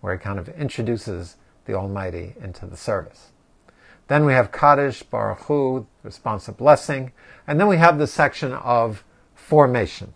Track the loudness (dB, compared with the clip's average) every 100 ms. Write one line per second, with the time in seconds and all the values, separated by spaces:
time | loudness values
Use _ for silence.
0 | -6 -6 -6 -8 -8 -8 -8 -4 -4 -4
1 | -6 -10 -10 -16 _ _ -8 -6 -6 -6
2 | -8 -8 -12 -14 -16 -14 -16 -14 -6 -6
3 | -6 -18 -20 _ _ _ _ _ _ _
4 | _ 2 4 4 2 2 4 6 2 -4
5 | -8 -6 -4 -6 -4 -2 0 -2 -8 _
6 | -20 -10 -6 -6 -8 -2 6 6 4 -8
7 | -8 _ -20 -20 -4 2 2 6 6 4
8 | -2 0 0 0 -8 -8 0 0 0 -4
9 | _ _ _ _ 0 4 6 4 -2 -6
10 | -16